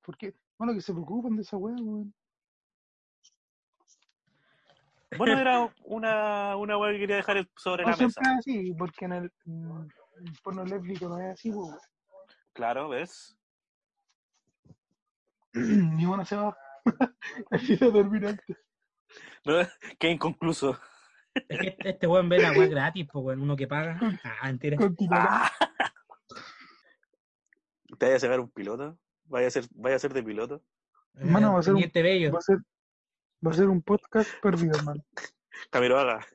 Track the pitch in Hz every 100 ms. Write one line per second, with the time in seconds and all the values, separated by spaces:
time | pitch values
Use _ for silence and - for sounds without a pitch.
0 | - 170 202 - _ _ 233 220 - 170
1 | 156 226 240 220 202 202 202 247 226 214
2 | 208 _ _ _ _ _ _ _ _ _
3 | _ _ _ _ _ _ _ _ _ _
4 | _ _ _ _ _ _ _ _ _ _
5 | _ 143 233 269 254 247 233 _ - 220
6 | 220 214 214 208 202 202 208 208 208 208
7 | 196 202 196 202 185 - 190 190 202 226
8 | 247 - 262 262 247 233 185 165 180 -
9 | 185 180 175 _ 170 165 165 160 156 _
10 | _ 185 175 156 - 190 185 196 180 190
11 | 175 175 185 190 226 208 170 151 _ _
12 | _ - - _ _ - 117 123 151 127
13 | 175 - - _ _ _ _ _ _ _
14 | _ _ _ _ _ _ _ - _ _
15 | _ _ _ _ _ 233 240 214 170 156
16 | 175 196 180 202 208 - - - - -
17 | 254 _ - - 214 - 254 - 254 208
18 | 202 214 202 208 - - _ _ _ _
19 | _ - - - - 165 175 - - -
20 | 160 165 160 - 165 160 139 127 - _
21 | _ _ _ - - - 185 - 196 185
22 | 175 180 175 180 175 139 127 147 143 185
23 | 151 143 131 131 143 147 131 143 160 165
24 | 226 180 117 110 131 127 147 147 202 170
25 | 185 110 113 110 - - - - - _
26 | _ - _ - - - - _ _ _
27 | _ _ _ _ _ _ _ _ _ -
28 | 123 131 120 127 120 - 101 117 143 170
29 | _ _ _ 127 123 135 120 - 123 131
30 | 143 135 110 104 120 143 _ _ _ _
31 | _ - 147 180 214 185 165 196 170 175
32 | 170 190 160 165 170 190 - _ _ _
33 | _ _ _ _ 165 160 196 185 - 208
34 | _ 220 208 - 208 175 165 151 147 147
35 | - - - _ _ - - 127 123 131
36 | 131 110 -